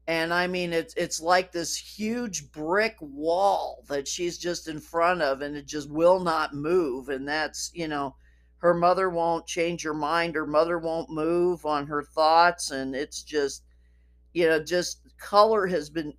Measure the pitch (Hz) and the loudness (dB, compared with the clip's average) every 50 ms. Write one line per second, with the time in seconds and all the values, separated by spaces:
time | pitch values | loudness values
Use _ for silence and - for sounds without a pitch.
0 | - - 165 165 165 165 170 175 180 180 180 180 180 175 170 165 160 165 - - | -8 -4 -4 -2 -2 -2 0 0 0 0 -2 -4 -4 -2 -2 -2 -4 -4 -4 -6
1 | 175 165 - - 151 165 180 185 185 185 - 170 170 143 - - - - - - | -4 -4 -4 -4 0 2 2 2 2 0 -4 -6 -6 -6 -6 -8 -10 -12 -12 -8
2 | 214 214 226 247 240 226 180 156 143 131 - 151 151 156 175 202 220 220 214 - | -6 -4 -4 -4 -6 -6 -8 -10 -12 -12 -12 -8 -4 0 2 2 2 0 -2 -8
3 | 160 147 135 143 151 160 165 180 196 202 190 160 147 - - 127 123 - 139 143 | -16 -14 -10 -6 -2 0 2 2 4 2 2 2 -2 -6 -10 -12 -10 -6 -4 -4
4 | 139 - - - 175 175 156 - - 175 175 165 - 160 156 156 143 - - 165 | -4 -4 -6 -6 -4 -6 -6 -6 -6 -6 -6 -6 -6 -10 -10 -12 -10 -6 -2 0
5 | 165 175 180 175 156 139 135 131 143 143 147 147 139 135 139 151 143 147 147 151 | 2 2 2 2 0 0 0 -2 -4 -8 -8 -10 -12 -10 -10 -10 -8 -6 -2 4
6 | 165 175 185 190 185 175 160 160 156 147 143 143 143 151 175 185 175 143 120 131 | 6 6 6 6 2 0 0 0 -2 -4 -4 -6 -4 0 2 2 2 0 -2 -6
7 | 131 127 143 131 135 143 147 156 156 143 - - - - - 170 165 156 151 147 | -6 -6 -8 -6 -4 -4 -2 -2 -2 -4 -6 -8 -12 -10 -8 -8 -8 -6 -4 -4
8 | 139 139 - _ _ _ _ _ _ _ _ _ - 170 175 175 170 175 185 175 | -6 -6 -8 _ _ _ _ _ _ _ _ _ 2 4 4 6 6 4 4 4
9 | 190 185 175 170 165 165 170 165 - - - 180 165 170 175 165 156 156 151 156 | 2 0 0 0 0 0 0 -2 -4 -6 -4 -2 -2 -2 -2 -4 -4 -6 -4 -4
10 | 151 147 160 170 170 170 160 156 156 139 151 151 160 170 175 170 160 165 160 165 | -2 0 0 0 0 0 -2 -4 -4 0 2 2 2 2 2 -2 -2 -4 -4 -4
11 | 160 - 165 156 156 160 170 175 175 180 180 170 - 151 151 147 143 143 151 147 | -6 -6 -6 -4 -2 0 2 2 2 2 0 -2 -2 -4 -4 -4 -4 -4 -6 -6
12 | 147 - - - 156 156 160 165 170 175 170 - - - 151 135 135 131 135 131 | -6 -4 0 2 4 6 8 8 6 6 4 2 -6 -6 -6 -4 -4 -4 -4 -6
13 | 147 151 - - - - - 151 143 139 135 - _ _ _ _ _ _ _ _ | -6 -6 -8 -14 -12 -4 -2 0 0 0 -2 -6 _ _ _ _ _ _ _ _
14 | _ _ _ _ _ _ - 165 175 160 160 156 156 151 170 180 170 - - - | _ _ _ _ _ _ -2 0 2 4 2 2 0 0 0 0 0 -2 -6 -12
15 | _ - _ - - - - 202 208 220 226 214 190 185 180 165 147 151 147 165 | _ -20 _ -20 -6 2 6 8 8 8 6 2 2 0 0 -2 -4 -4 -6 -6
16 | 156 151 147 | -6 -6 -8